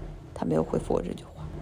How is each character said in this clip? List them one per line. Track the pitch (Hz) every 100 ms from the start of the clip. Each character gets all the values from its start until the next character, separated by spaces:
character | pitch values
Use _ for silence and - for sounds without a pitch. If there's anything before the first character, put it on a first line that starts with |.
| - - -
他 | - -
没 | 156
有 |
回 | 165 -
复 | -
我 | -
这 | 180
句 | -
话， | - - 156 -